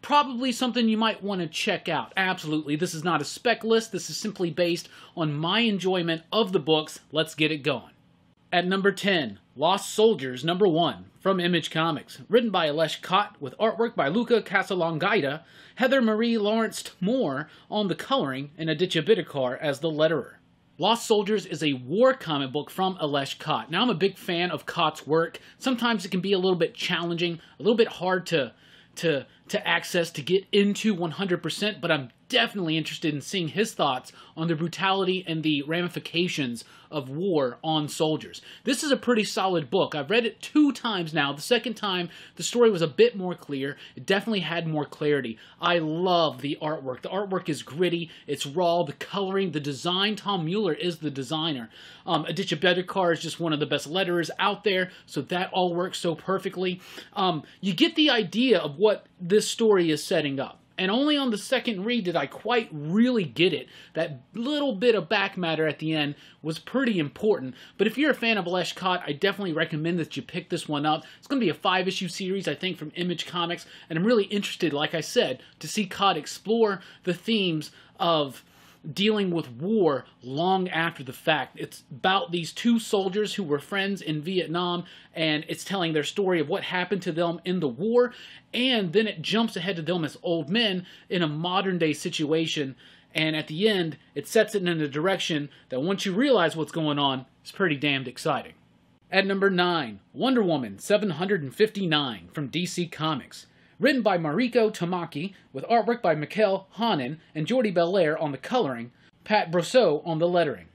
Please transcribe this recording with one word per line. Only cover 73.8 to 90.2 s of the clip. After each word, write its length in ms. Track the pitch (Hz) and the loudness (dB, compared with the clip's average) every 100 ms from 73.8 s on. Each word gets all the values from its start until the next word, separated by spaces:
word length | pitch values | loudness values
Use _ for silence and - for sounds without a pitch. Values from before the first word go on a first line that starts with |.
| - | -6
And 120 | 165 | 0
I'm 60 | 196 | 4
really 200 | 240 202 | 4 2
interested, 480 | 208 202 - 170 | -2 -4 -2 -2
like 220 | 143 151 165 | 0 -2 -2
I 60 | |
said, 420 | 151 240 180 127 - _ | -2 0 0 -2 -10 _
to 80 | 156 | -8
see 180 | - 208 | -4 -4
Kott 320 | - 196 170 | 0 2 2
explore 640 | 139 - 190 233 220 190 - - | -4 -12 0 4 4 2 -8 -10
the 100 | - | -4
themes 560 | 175 - 226 185 156 147 - - _ | -4 0 0 2 -2 -6 -16 -20 _
of 440 | 175 160 143 120 _ _ - - - | 2 2 2 -6 _ _ -20 -18 -12
dealing 400 | 147 202 214 196 | 0 2 2 2
with 180 | 170 156 | 0 -4
war 540 | 117 170 220 170 135 120 _ | -6 0 4 4 2 -4 _
long 460 | 120 135 175 190 180 | -8 -2 2 2 0
after 380 | 160 165 160 131 | 0 -2 -4 -12
the 80 | |
fact. 440 | 127 - 151 127 - | -6 0 0 0 -8
It's 280 | 160 - _ | -14 -14 _
about 440 | 131 185 196 175 | -4 0 0 0
these 180 | 175 160 | -4 -4
two 280 | - 240 233 | -2 2 2
soldiers 560 | - 208 190 190 208 - | 2 0 0 -2 -2 -4
who 80 | |
were 160 | 180 143 | -2 -2
friends 420 | - 196 196 196 | -2 -2 -2 -4
in 200 | 180 156 | -4 -4
Vietnam, 640 | 151 185 156 160 180 175 175 - - - | -2 -2 0 -2 -2 -2 -6 -16 -16 -4
and 300 | 160 151 160 | 0 0 -4
it's 160 | 165 | -10
telling 300 | - 196 170 | -4 -2 0
their 100 | 156 | 0
story 380 | 143 - 190 180 | -2 -2 0 2
of 80 | 143 | 0
what 140 | 185 | -4
happened 380 | - 180 180 202 | -2 -4 -2 -2
to 100 | 185 | -4
them 260 | 160 170 170 185 | -2 -2 -2 -4
in 160 | 185 | -2
the 60 | 156 | -2
war, 420 | 117 208 240 247 - - - _ | -2 2 4 2 0 -20 -20 _
and 380 | 214 254 240 190 | -2 0 0 2
then 160 | 170 220 | 2 0
it 140 | 160 | -2
jumps 340 | 151 208 226 202 | -2 0 0 -2
ahead 220 | 170 175 | -4 -4
to 40 | |
them 220 | 156 180 | -2 -2
as 140 | 151 - | -2 -4